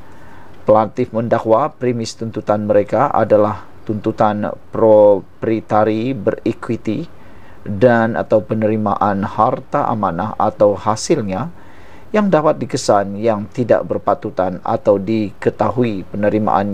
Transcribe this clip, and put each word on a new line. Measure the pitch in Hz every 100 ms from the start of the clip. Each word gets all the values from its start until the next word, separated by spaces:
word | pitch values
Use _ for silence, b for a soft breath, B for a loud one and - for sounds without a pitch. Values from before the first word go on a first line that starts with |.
| B B B B B B -
Pelantif | 107 107 - 123
mendakwa | 110 117 113 117 110 151
premis | - 123 117 113 -
tuntutan | 113 107 - 107 104
mereka | 104 101 110 -
adalah | - 110 107 104 104 - - -
tuntutan | 107 110 - 110 104 98 - -
proprietari | 101 110 107 104 98 - - 110 110 - 107 110 110 120 107
berekuiti | 104 110 104 - - 113 - 107 170 B B B B B
dan | - 101 123 117 113 87
atau | 98 110
penerimaan | 107 110 107 110 104 - 104 98 101
harta | - 117 135 - 147 131
amanah | 113 95 85 104 -
atau | 107 - 104
hasilnya | 95 107 110 - 156 101 92 156 B B B B B B
yang | 214 202
dapat | 156 156 147
dikesan | 123 131 - 104 101
yang | 101 113 107 110
tidak | - 117 110 -
berpatutan | 104 - - 110 - 92 90 -
atau | 113 - 101
diketahui | 95 110 101 - 120 - 107 110 120 98 90
penerimaan | 104 104 107 107 95 101